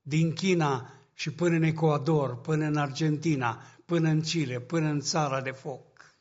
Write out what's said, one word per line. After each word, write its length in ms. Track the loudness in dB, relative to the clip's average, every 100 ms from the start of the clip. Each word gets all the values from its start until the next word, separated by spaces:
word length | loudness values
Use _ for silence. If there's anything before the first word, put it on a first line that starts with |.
din 320 | 0 0 2
China 600 | 0 2 2 2 0 -6 -20 _
și 180 | -10 -8
până 240 | 0 2 4
în 80 |
Ecuador, 760 | 2 2 2 2 2 2 0 -4
până 240 | -2 -2 0
în 120 | 0
Argentina, 840 | -2 0 0 0 0 0 0 -4 -14 -20 -2
până 240 | 0 2
în 120 | 2
Chile, 380 | 0 -2 -2 -4
până 300 | -4 -2 0
în 100 | -2
Țara 420 | -2 -2 0 -2
de 100 | -4
Foc. 640 | -10 -12 -14 -18 _ -20 _